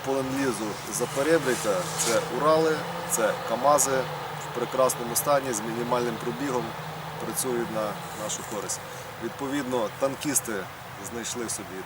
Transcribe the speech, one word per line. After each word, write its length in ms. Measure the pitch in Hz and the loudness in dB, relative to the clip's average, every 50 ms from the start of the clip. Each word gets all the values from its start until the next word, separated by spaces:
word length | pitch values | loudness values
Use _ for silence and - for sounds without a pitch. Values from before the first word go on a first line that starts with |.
| - | 0
по 80 | 135 | 0
ленд-лізу 560 | 135 135 131 131 135 139 139 131 113 98 110 104 98 - - - | 0 0 0 0 0 2 2 0 0 0 -2 -4 -4 -6 -6 -6
запоребрика, 840 | 107 - 123 123 - 135 139 156 165 165 139 131 120 - - 107 98 90 87 80 - - | -2 -2 -2 0 0 0 4 4 4 4 4 2 2 2 2 2 2 2 0 -2 -2 0
це 220 | - 120 113 107 - - 110 | 2 2 2 2 2 0 -2
Урали, 400 | 127 143 156 156 160 160 160 156 - - - - - - - | 2 4 6 6 6 6 4 2 2 -2 -4 -6 -6 -4 -2
це 220 | - 120 110 101 92 - - - | 2 2 4 2 2 0 -2 -2
камази 500 | 113 117 131 143 147 143 135 135 135 131 123 - - - - - - - - - | -2 4 6 8 8 8 6 4 4 2 2 0 -4 -6 -6 -6 -6 -8 -8 -6
в 40 | - | -4
прекрасному 640 | 123 120 117 - 131 131 123 117 - 120 117 123 | -4 -4 0 4 4 4 4 4 0 -2 -2 -2
стані, 360 | - - 147 143 139 135 131 | 0 2 4 4 4 4 0
з 80 | 120 104 | -2 -2
мінімальним 540 | 110 117 113 120 120 120 123 123 123 120 113 107 - | -2 -2 -2 -2 0 0 2 2 2 0 -2 -2 -4
пробігом, 400 | 120 120 - 143 139 127 123 113 113 - - - - - - - - - - 123 | -4 -2 -2 -2 0 0 0 -2 -2 -6 -8 -8 -8 -8 -8 -8 -8 -8 -6 -6
працюють 500 | 113 113 - - 131 123 117 117 107 110 | -4 -2 -2 0 0 0 0 0 0 0
на 80 | 107 107 104 101 - - - - - 107 | -2 -2 -2 -4 -6 -8 -8 -8 -6 -4
нашу 140 | 107 - - - - 110 | -4 -4 -6 -6 -6 -6
користь. 260 | 101 90 90 - - - - - - - - - - 110 | -6 -4 -4 -6 -6 -8 -10 -12 -12 -12 -12 -10 -8 -8
Відповідно, 640 | 117 - - 139 135 139 143 135 127 127 123 110 101 - - | -8 -6 -6 -4 -2 -2 -2 -2 0 0 0 0 0 0 0
танкісти 520 | 135 139 135 - - 147 131 110 - 113 110 98 90 87 - - - - - - - - | 0 0 0 0 -2 0 0 0 0 0 -4 -4 -4 -6 -10 -12 -12 -12 -12 -12 -10 -8
знайшли 360 | 113 117 110 - - 123 117 101 | -8 -6 -6 -4 -4 -4 -4 -4
собі 280 | - - 98 87 92 95 92 | -4 -6 -6 -8 -10 -10 -6